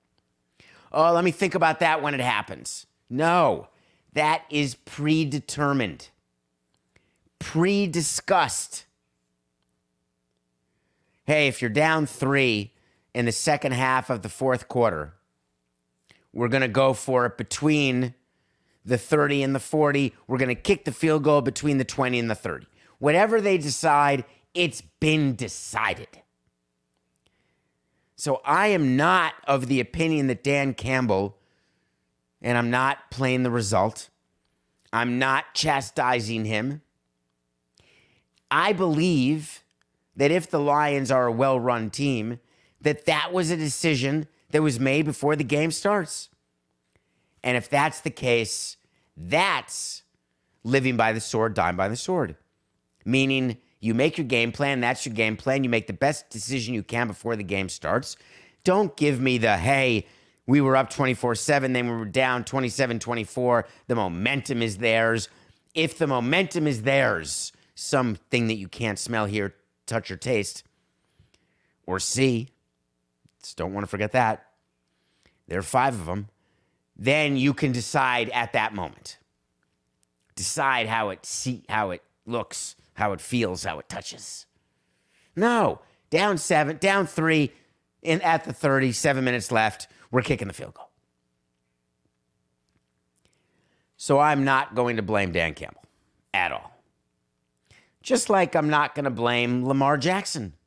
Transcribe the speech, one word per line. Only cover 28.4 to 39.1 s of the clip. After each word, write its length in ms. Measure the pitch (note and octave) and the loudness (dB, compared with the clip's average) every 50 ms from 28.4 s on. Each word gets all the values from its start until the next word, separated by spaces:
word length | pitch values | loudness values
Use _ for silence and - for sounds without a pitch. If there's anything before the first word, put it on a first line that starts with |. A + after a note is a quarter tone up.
| - | 0
I 240 | C3+ D3+ F3+ G3+ G#3+ | 2 2 4 4 4
am 280 | G3+ F3 D3 C3 B2+ | 4 4 4 4 4
not 380 | C3+ D3+ F3 F#3 F#3 E3+ D#3 - - - | 4 4 4 4 4 2 0 -4 -4 -2
of 200 | - C#3 C3+ B2+ | 0 0 0 0
the 140 | B2+ C#3 B2+ | 0 0 0
opinion 480 | A#2 - - E3 E3 D#3+ D#3 D3+ C#3 C3 | 0 -2 -2 -2 0 0 2 2 2 0
that 140 | B2 - | 0 -2
Dan 300 | - C#3 C#3 C#3+ C#3 C3+ | 0 0 0 2 0 -2
Campbell, 640 | A#2+ - - C3 C3 C3 B2+ A2 G2 F#2+ G2+ G2 G2+ _ _ _ _ _ _ _ _ _ _ _ _ _ _ _ _ _ _ _ _ _ | -4 -4 -4 -2 0 0 2 2 2 2 0 -2 -4 _ _ _ _ _ _ _ _ _ _ _ _ _ _ _ _ _ _ _ _ _
and 160 | - A#2 A#2+ | -4 -2 0
I'm 140 | A#2+ A#2+ A#2 | 0 0 2
not 400 | A#2+ B2+ C3 C3+ C#3+ - - - | 2 2 2 2 0 -2 -6 -12
playing 320 | - B2 C3+ B2+ B2+ B2+ | -6 -2 0 0 2 2
the 80 | B2+ B2 | 0 0
result, 580 | A#2 A#2+ A2 G2+ G#2+ F#2 G2 A2+ - - - - _ _ _ _ _ _ _ _ _ _ _ _ _ _ _ _ - | 0 0 0 2 2 2 2 2 -2 -6 -16 -20 _ _ _ _ _ _ _ _ _ _ _ _ _ _ _ _ -2
I'm 240 | A2+ A#2+ B2 A#2+ B2+ | 0 0 0 0 0
not 340 | C3 C3+ C3+ C#3+ - - - | 2 2 2 0 -2 -4 -4
chastising 920 | - - D#3 C#3+ C3+ B2 - - D3+ C3 B2+ B2+ A#2+ G#2+ A2 A#2 A2 A2 | -2 0 0 0 0 -2 -4 -2 0 0 2 2 0 -2 -4 -4 -4 -4
him. 340 | G#2+ A2 G#2+ A2+ C3+ C#3+ D3+ _ _ _ _ _ _ _ _ _ _ _ _ _ _ _ _ _ _ _ _ _ _ _ _ _ _ _ _ _ _ _ _ _ - | -2 -2 -2 -2 -4 -6 -8 _ _ _ _ _ _ _ _ _ _ _ _ _ _ _ _ _ _ _ _ _ _ _ _ _ _ _ _ _ _ _ _ _ -2
I 220 | C3+ D3+ F3 G#3 | 0 2 2 2
believe 920 | G#3+ F3 F#3+ E3+ D3+ D3+ E3 F#3 | 2 2 2 2 2 2 4 4